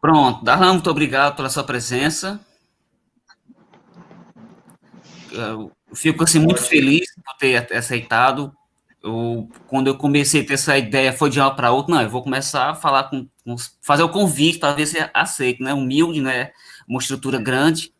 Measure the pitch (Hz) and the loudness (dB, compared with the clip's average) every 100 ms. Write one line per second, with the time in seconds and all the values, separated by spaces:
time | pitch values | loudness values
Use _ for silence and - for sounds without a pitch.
0 | 151 156 135 117 120 143 185 185 170 143 | 4 4 4 0 0 4 6 4 0 -2
1 | 147 135 143 143 131 147 131 123 117 123 | 0 2 0 0 -6 -4 -4 -6 -4 -2
2 | 147 156 190 208 _ _ _ _ _ _ | -2 -2 -8 -10 _ _ _ _ _ _
3 | _ _ _ _ _ _ _ _ _ - | _ _ _ _ _ _ _ _ _ -20
4 | - - - - - - _ _ _ - | -20 -20 -20 -20 -20 -20 _ _ _ -20
5 | _ - - 95 110 110 107 _ _ - | _ -20 -16 -10 -10 -10 -14 _ _ -2
6 | 160 160 165 165 156 180 - 156 135 151 | 0 2 4 4 4 2 2 2 4 2
7 | 180 - - - 135 123 120 101 120 120 | 0 -12 -20 -2 0 0 -2 -6 -4 -6
8 | 117 113 127 147 139 _ _ _ _ _ | -2 2 2 2 -6 _ _ _ _ _
9 | - 117 117 117 113 - - 135 131 135 | -8 -6 -4 -6 -8 -16 -6 0 0 0
10 | 143 147 143 151 - 135 151 139 113 135 | 2 2 2 0 0 -2 2 0 2 0
11 | 135 123 147 131 139 139 123 127 143 165 | 0 2 0 4 2 2 2 2 2 0
12 | 110 120 131 131 135 143 131 156 151 139 | 0 -4 -4 -4 -4 -2 -4 -2 0 0
13 | 139 135 131 _ - 120 - _ - 143 | 0 -8 -10 _ -12 -10 -10 _ 0 2
14 | 165 170 196 135 156 165 147 143 151 160 | 2 2 0 2 0 2 -2 0 -2 -2
15 | 151 - 160 - 127 123 131 139 131 139 | -2 -2 -2 -2 -4 -4 -4 -4 -2 0
16 | 165 156 131 127 127 _ - - - 127 | 0 0 -2 -4 -6 _ -20 -20 -8 -6
17 | 127 135 135 127 110 131 151 156 - _ | -6 -6 -4 -4 -2 2 2 0 -6 _